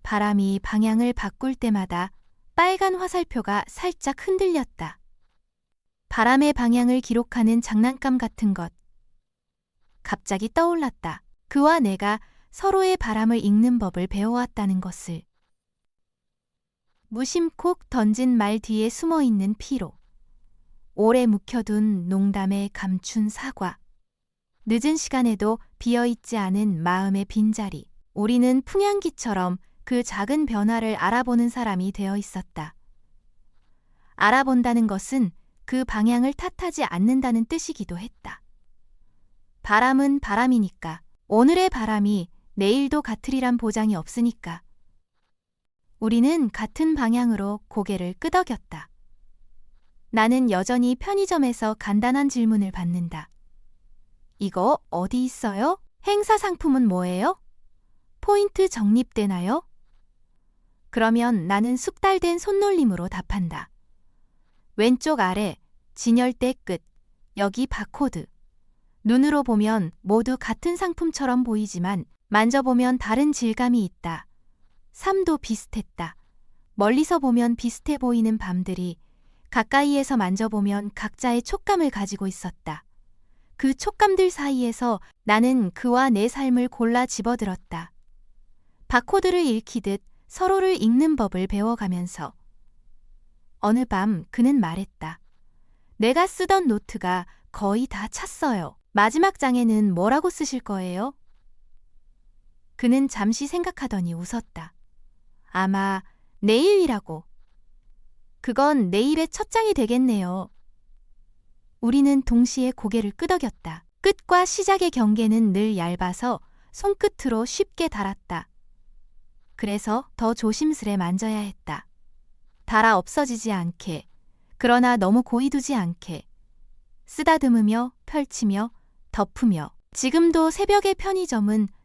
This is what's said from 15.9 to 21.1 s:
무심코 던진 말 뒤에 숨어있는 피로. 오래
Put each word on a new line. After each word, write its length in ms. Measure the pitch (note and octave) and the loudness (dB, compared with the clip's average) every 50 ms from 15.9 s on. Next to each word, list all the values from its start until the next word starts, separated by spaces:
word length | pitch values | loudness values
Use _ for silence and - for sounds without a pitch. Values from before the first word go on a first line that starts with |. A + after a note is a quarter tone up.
| _ _ _ _ _ _ _ _ _ _ _ _ _ _ _ _ _ _ _ _ _ _ _ - | _ _ _ _ _ _ _ _ _ _ _ _ _ _ _ _ _ _ _ _ _ _ _ -10
무심코 640 | G#3+ A3+ C4 - - F4 E4+ E4 - - - F4 F4+ - - - | -8 -6 -4 -2 -2 0 -2 -2 -2 -2 -2 -2 -2 -2 -6 -6
던진 480 | - B3 G#3+ G#3 G#3+ A#3 B3+ B3+ B3 A3+ | -2 0 2 2 2 2 2 2 2 2
말 220 | G#3 G3+ G#3+ A3 | 2 0 -2 -2
뒤에 300 | - - A3 G#3+ A3 A3+ | -4 -4 -2 -2 -2 -2
숨어있는 640 | - - - E4 E4 D#4+ C#4+ B3 G#3+ G3 F#3+ G3+ G#3+ - | -2 -2 -2 0 0 2 2 2 2 0 0 -2 -4 -6
피로. 400 | - - C#4 B3 F#3+ - - - - _ _ - _ _ - - _ - _ _ _ _ - - - - - | -6 -6 -6 -6 -6 -8 -14 -18 -20 _ _ -20 _ _ -20 -20 _ -20 _ _ _ _ -20 -20 -20 -10 -2
오래 320 | - G#3 A3 | 2 4 4